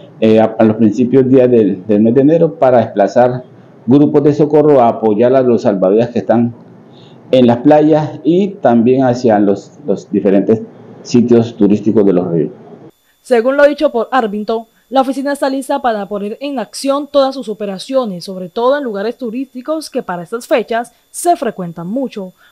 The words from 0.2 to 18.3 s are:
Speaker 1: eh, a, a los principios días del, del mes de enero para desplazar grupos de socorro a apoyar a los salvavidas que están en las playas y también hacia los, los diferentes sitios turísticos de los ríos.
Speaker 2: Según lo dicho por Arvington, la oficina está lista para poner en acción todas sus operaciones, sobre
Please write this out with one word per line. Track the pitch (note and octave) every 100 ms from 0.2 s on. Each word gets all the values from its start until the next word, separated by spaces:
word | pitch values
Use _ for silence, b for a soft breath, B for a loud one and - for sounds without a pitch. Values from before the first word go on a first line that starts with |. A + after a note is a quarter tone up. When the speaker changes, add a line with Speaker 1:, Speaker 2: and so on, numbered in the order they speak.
Speaker 1:
eh, | A2 A2
a, | A2 -
a |
los | A2 A2
principios | A2 G2+ A#2+ C3+ B2+
días | C3 B2
del, | B2 G2+ F#2 -
del | G#2
mes | A2+
de | B2
enero | C#3 E3 E3 -
para | C3 B2+
desplazar | A2 G2+ G2 B2 B2 B2+ - B B - -
grupos | C#3 D3 D3+
de | C#3+
socorro | C#3+ D3+ D3+ D3+ C#3+
a | A#2
apoyar | A2 A2 G#2 B2
a | C3+
los | B2+ A2+
salvavidas | A#2+ G2 F#2 G#2+ A#2+
que | G#2+
están | - A2+ A#2+ A#2 - - B B B B -
en | B2+ A#2+
las | A#2
playas | D3 D3+ D3+ D#3 C#3+ B2+
y | D3 F3+ G3+
también | F#3+ C3 A#2+ A2+ C3
hacia | C3 A#2+ A#2 G#2
los, | G2+ G2 - - -
los | F#2 -
diferentes | G2+ G2 G2 F#2 A2+ - - - -
sitios | - B2 A2 A#2 A2+ -
turísticos | G2+ G#2 A2 A2
de | G2
los | F2+ F2+
ríos. | E2+ C#2+ - - - - _ _ _
Speaker 2:
Según | - A#3+ A#3+ C#4+
lo | C#4+
dicho | D4 D4
por | A#3 A3
Arvington, | C4 A3 G#3 G#3+ A3+ A3+ _ _
la | C4
oficina | C4 C4+ C#4
está | C#4 C#4
lista | C4+ C4 C#4+
para | B3+ G#3+ F#3+
poner | G#3 G3+ A3
en | C#4+ C4+
acción | G3+ - C4+ C#4 C#4+
todas | C#4+ C4+
sus | C4+ A3
operaciones, | G#3 G#3 F#3+ - C4 A#3 F3+
sobre | F3+